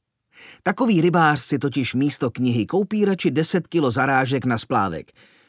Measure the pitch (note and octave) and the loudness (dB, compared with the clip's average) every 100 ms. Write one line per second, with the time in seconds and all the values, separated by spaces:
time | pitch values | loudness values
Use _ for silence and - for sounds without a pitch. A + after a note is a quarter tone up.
0 | _ _ _ - - - F#3 G3+ B3+ F3+ | _ _ _ -20 -20 -6 -4 0 2 2
1 | F3 E3+ D#3 C#3+ - C#3 C3+ C#3 A#2 B2+ | 4 4 4 2 -2 -4 -2 -2 -2 0
2 | C#3+ - B2+ - B2 A#2 G2 F#3 G3+ G#3+ | -2 -2 -4 -2 0 0 0 -2 -2 0
3 | G3+ F#3+ E3 C3 D#3+ F3+ - E3 C3+ A#2 | 0 0 0 0 0 -2 -2 0 0 0
4 | C3+ C3+ C3 C3+ B2+ A2+ - A2+ G2 D#2+ | 2 2 0 -2 -2 -4 -2 -2 -2 -4
5 | - _ _ _ | -12 _ _ _